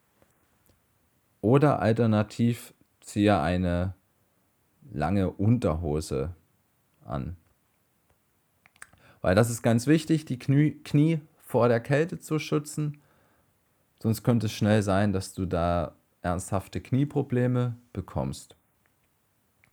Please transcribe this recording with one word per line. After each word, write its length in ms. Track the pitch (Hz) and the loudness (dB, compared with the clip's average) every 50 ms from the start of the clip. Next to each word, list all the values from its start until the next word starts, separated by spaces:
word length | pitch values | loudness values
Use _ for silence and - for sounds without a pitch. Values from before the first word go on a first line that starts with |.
| _ _ _ _ _ _ _ _ _ _ _ _ _ _ _ _ _ _ _ _ _ _ _ _ _ _ _ _ | _ _ _ _ _ _ _ _ _ _ _ _ _ _ _ _ _ _ _ _ _ _ _ _ _ _ _ _
oder 400 | - 107 135 139 151 143 120 - | 2 4 4 4 4 4 2 2
alternativ 920 | 90 110 110 113 120 110 107 107 107 - - - 117 120 117 - - - - _ _ _ _ _ | 2 2 2 2 2 2 2 2 0 -2 -2 0 0 0 0 -2 -8 -20 -20 _ _ _ _ _
ziehe 400 | - - - 107 104 107 101 80 | -16 -6 0 2 4 4 4 4
eine 540 | 73 85 90 90 92 87 87 87 90 95 - _ _ _ _ _ _ _ _ _ _ _ _ _ _ _ _ _ - - | 2 0 0 0 0 0 0 0 -2 -4 -6 _ _ _ _ _ _ _ _ _ _ _ _ _ _ _ _ _ -18 -10
lange 380 | - 69 73 85 101 101 92 87 | -6 -4 -2 0 0 0 0 -2
Unterhose 1040 | - - 98 110 123 113 - 87 80 82 87 73 76 78 - - 73 65 71 87 - - _ _ _ _ _ _ _ _ _ _ _ _ - | -2 0 2 2 2 2 0 -2 -2 -2 -2 -4 -4 -4 -4 -4 -4 -4 -6 -6 -8 -14 _ _ _ _ _ _ _ _ _ _ _ _ -14
an. 320 | 55 67 69 64 78 87 - _ _ _ _ _ _ _ _ _ _ _ _ _ _ _ _ _ _ _ _ _ _ _ _ _ _ _ - - _ _ _ _ - - _ | -10 -8 -8 -8 -10 -12 -16 _ _ _ _ _ _ _ _ _ _ _ _ _ _ _ _ _ _ _ _ _ _ _ _ _ _ _ -20 -20 _ _ _ _ -20 -10 _
Weil 140 | - 90 92 | 0 2 4
das 160 | 107 120 117 | 4 4 2
ist 120 | 117 - | 0 -2
ganz 240 | - 120 113 117 - | 0 2 2 2 2
wichtig, 380 | 143 160 156 - - 160 147 - | 2 2 2 2 0 -2 -2 -2
die 140 | - 131 117 | -4 -10 -6
Knie, 420 | - - 135 143 151 151 - - | -2 0 2 2 2 2 -2 -6
Knie 380 | - - - 147 151 165 165 147 - - _ _ | -6 0 2 2 4 2 2 -2 -6 -10 _ _
vor 300 | - - - 117 117 120 | -6 -2 2 4 4 4
der 120 | 113 117 | 2 2
Kälte 380 | 117 - 143 147 165 180 165 - | 0 0 0 0 0 -2 -4 -10
zu 200 | - - 156 151 | -6 -4 -4 -4
schützen. 640 | - - 151 151 147 - - 156 151 147 147 - _ _ _ _ _ _ _ _ _ _ _ _ _ _ _ _ _ _ _ _ | -2 -2 -2 -4 -4 -6 -8 -6 -6 -6 -8 -10 _ _ _ _ _ _ _ _ _ _ _ _ _ _ _ _ _ _ _ _
Sonst 240 | - 113 110 - | -2 -2 -2 0
könnte 240 | - 127 120 113 110 | 0 0 0 2 0
es 60 | 107 | -2
schnell 300 | - - 113 104 107 110 | -2 0 2 2 4 2
sein, 300 | 98 101 92 98 104 104 | 2 2 2 2 2 2
dass 220 | 95 95 - - - | 0 -2 -4 -6 -6
du 100 | 95 95 | -6 -4
da 480 | 87 92 82 85 87 87 87 76 - - _ _ _ _ _ | -4 -2 -2 0 0 0 -2 -2 -6 -8 _ _ _ _ _
ernsthafte 580 | - 90 87 92 - - 107 95 - - - - | -6 -4 -4 -4 -4 -4 -4 -4 -4 -6 -10 -10
Knieprobleme 960 | - - 123 131 143 143 - 143 - - 123 123 123 123 123 123 123 123 117 - - _ | -6 -2 0 0 0 0 -2 -4 -4 -2 -2 0 0 0 0 0 -2 -4 -6 -10 -14 _
bekommst. 640 | - 98 92 - - 73 65 67 69 - - - _ _ _ _ _ _ _ _ _ _ _ _ _ _ _ _ _ _ _ _ _ _ _ _ | -12 -10 -10 -6 -6 -4 -4 -4 -6 -10 -14 -20 _ _ _ _ _ _ _ _ _ _ _ _ _ _ _ _ _ _ _ _ _ _ _ _